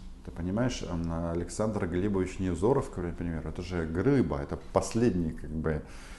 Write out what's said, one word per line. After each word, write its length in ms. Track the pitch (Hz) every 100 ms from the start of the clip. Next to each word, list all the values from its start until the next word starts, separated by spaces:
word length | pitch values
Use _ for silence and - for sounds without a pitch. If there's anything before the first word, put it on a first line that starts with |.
| - -
Ты 80 | -
понимаешь, 500 | - 87 101 123 -
м, 300 | - 85 82 82 85
Александр 560 | 85 87 - 107 104 90
Глебович 540 | 87 101 98 90 -
Невзоров, 500 | 92 85 101 135 123
к 220 | - 87
примеру, 360 | 80 87 80 78
это 120 | 78
же 240 | 87 90 80
Грыба, 520 | 82 107 139 85 71
это 180 | 73 80 -
последний, 580 | - - 113 120 90 82
как 200 | 78 78
бы, 320 | 78 78 78 - - -